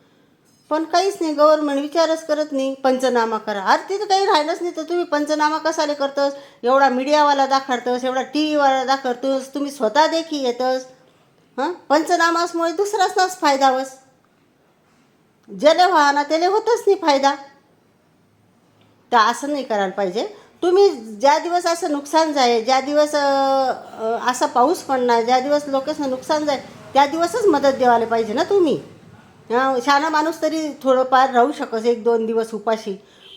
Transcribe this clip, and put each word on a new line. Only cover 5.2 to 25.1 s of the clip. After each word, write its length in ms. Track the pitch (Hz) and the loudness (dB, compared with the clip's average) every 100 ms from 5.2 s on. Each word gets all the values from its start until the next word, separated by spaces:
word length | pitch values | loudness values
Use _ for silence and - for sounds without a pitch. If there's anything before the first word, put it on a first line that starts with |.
| 294 302 302 311 | -2 0 0 0
कसाले 360 | 311 320 302 | -2 -2 -2
करतस? 420 | 294 277 277 277 277 - _ | -2 -4 -2 -2 -4 -14 _
एवढा 260 | 240 269 277 | 0 4 4
मीडियावाला 560 | 254 269 302 294 277 269 | 2 2 2 4 2 2
दाखवतस, 580 | 269 269 247 247 247 | 0 -2 -4 -2 -4
एवढा 180 | 254 254 | -2 -4
टी 240 | 254 294 311 | -4 -2 -2
व्हीवाला 380 | 302 277 262 | 2 2 2
दाखवतस, 680 | 254 269 262 247 269 269 254 | 0 -2 -2 -4 -2 -4 -4
तुम्ही 180 | 285 285 | -8 -8
स्वतः 360 | 269 220 277 311 | -4 0 2 2
देखी 360 | 330 330 302 | 0 -4 -4
येतस, 420 | 254 240 254 262 262 - _ _ _ _ _ - | -4 -2 -2 -4 -6 -20 _ _ _ _ _ -6
हां, 160 | 285 349 - | -6 -6 0
पंचनामासमुळे 840 | 294 320 349 339 339 349 339 330 | 0 2 0 2 0 -2 -2 -4
दुसराच 420 | 339 403 415 370 392 | -2 -2 0 0 0
नाच 220 | 370 370 | -2 0
फायदा 280 | 311 269 269 | 0 2 2
होस. 240 | 262 269 - _ _ _ _ _ _ _ _ _ _ _ _ _ _ - 196 | 0 -4 -12 _ _ _ _ _ _ _ _ _ _ _ _ _ _ -20 0
ज्याला 280 | 285 320 359 | 4 4 4
व्हाना 360 | 339 285 285 | 4 2 2
त्याला 240 | 285 320 359 | 0 0 0
होतच 360 | 415 440 466 403 | 0 0 0 0
नाही 80 | 381 | 0
फायदा. 340 | 330 269 277 285 - - _ _ _ _ _ _ _ _ _ _ _ _ _ _ _ | 2 2 2 -2 -8 -20 _ _ _ _ _ _ _ _ _ _ _ _ _ _ _
तर 60 | 233 | 2
असं 340 | 214 240 277 | 2 0 -4
नाही 120 | 294 | -6
करायला 280 | 254 214 190 | -4 -2 -2
पाहिजे. 360 | 190 185 190 415 - - _ | -2 -4 -4 -6 -10 -20 _
तुम्ही 260 | 339 370 403 285 | 2 4 4 2
ज्या 440 | 220 208 262 302 | -8 0 2 2
दिवस 260 | 320 349 349 | 0 -2 -2
असं 260 | 339 359 | -2 -2
नुकसान 420 | 294 285 320 320 | -4 -2 0 2
जाय, 280 | 285 247 233 | 2 2 2
ज्या 200 | 220 262 | 2 0
दिवस, 340 | 262 294 302 294 | 0 0 0 0
अ, 560 | 277 269 269 269 262 - - - | 0 2 2 2 0 -4 -10 -8
अ, 180 | 220 226 240 | -4 -4 -4
असा 140 | 247 294 | -2 0
पाऊस 360 | 254 247 359 | 2 2 0
पडणार, 420 | - 262 247 | -2 -2 2